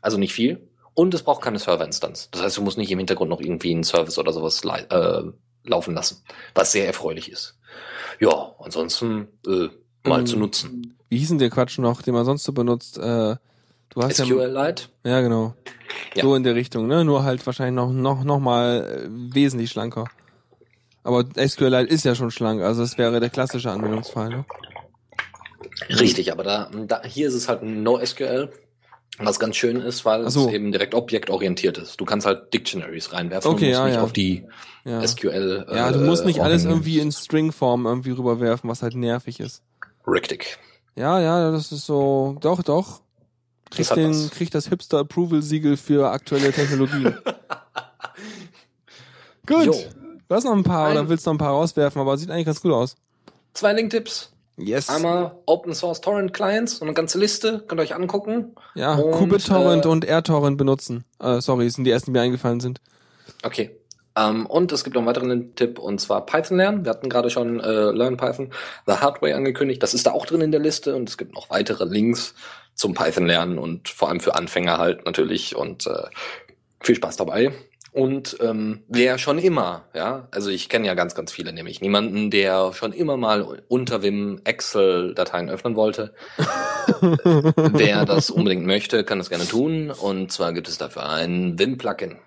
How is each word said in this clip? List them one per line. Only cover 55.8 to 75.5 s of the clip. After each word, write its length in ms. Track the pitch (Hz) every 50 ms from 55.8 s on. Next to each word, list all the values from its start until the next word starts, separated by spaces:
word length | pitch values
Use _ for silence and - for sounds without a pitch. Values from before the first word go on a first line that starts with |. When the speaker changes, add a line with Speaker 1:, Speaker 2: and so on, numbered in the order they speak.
| - 175 165 160
Speaker 1:
Torrent 320 | - 185 208 202 196 180 185
Clients, 460 | - 214 190 208 220 233 233 - -
so 60 | 165
eine 100 | 156 151
ganze 240 | 156 160 160 - 175
Liste, 460 | 202 208 - - - 220 220 208 -
könnt 140 | - 170 165
ihr 20 | 156
euch 120 | - 156
angucken. 600 | 170 180 180 - 202 208 214 220 240 226 - - - - - -
Speaker 2:
Ja, 200 | 165 127 139 151
Speaker 1:
Und, 180 | 147 147 156 160
Speaker 2:
qBittorrent 720 | 165 185 175 196 202 - - 196 185 185 180 170 165 -
Speaker 1:
äh, 40 | 160
Speaker 2:
und 160 | 160 160 156
AirTorrent 520 | - 156 165 160 - 160 147 143 143 139
benutzen. 480 | 139 139 135 135 135 - - 123 120 123 _ _ _
Äh, 220 | - 127 123 120
sorry, 240 | 123 139 135 123 120
das 100 | 120 117
sind 100 | - 131
die 60 | 127
ersten, 220 | 113 123 - - 127
die 60 | 127
mir 40 | 120
eingefallen 380 | 123 127 127 - 123 120 120
sind. 200 | 123 127 127 - _ _ _ _ _ _ _ _ _ - - _ -
Speaker 1:
Okay. 340 | 117 - - 110 - - - _ _ - _ _ _ _
Ähm, 300 | 110 107 107 107 113 110
und 240 | - - 160 180 175
es 140 | 151 135 -
gibt 100 | 135 -
noch 60 | 127
einen 80 | 117 113
weiteren 480 | 123 131 123 123 123 120 120 - -
Tipp, 240 | - 123 120 120 -
und 200 | - - 104 98
zwar 240 | - - 104 98 -
Python 320 | - - 156 165 - 185
lernen. 280 | 180 185 196 214 208 175
Wir 60 | 113
hatten 180 | 113 - - 131
gerade 220 | 120 123 120 120
schon, 280 | 123 127 120 117 117 117
äh, 320 | - 110 110 107 107 104
Learn 260 | 107 110 117 127 127
Python 360 | 123 131 127 - - 135 131 131 - - - - - _
the 60 | - 101
Hard 280 | - - 143 143 - -
Way 100 | 151 147
angekündigt. 500 | 139 135 135 127 - 147 135 127 127 -
Das 100 | - -
ist 140 | 147 -
da 60 | - -
auch 120 | - -
drin 160 | - 165 165
in 120 | 160 156 156
der 80 | 151
Liste 340 | 147 156 151 - - 147 135
und 140 | 135 120 107
es 100 | - -
gibt 160 | - - -
noch 160 | - - -
weitere 340 | - 95 104 - 110 - 95
Links 500 | 85 92 104 107 117 117 117 - - - - - - - - - _ _
zum 180 | - - 101 87
Python 320 | - 82 80 82 - 90
lernen 320 | 85 85 85 85 90 90 80
und 300 | - 82 85 - _ -
vor 200 | - - - -
allem 120 | 85 90
für 160 | - - -
Anfänger 420 | 78 87 85 - 90 87 87 85 82
halt 260 | 85 87 92 - -
natürlich. 520 | 87 85 - - - - - - -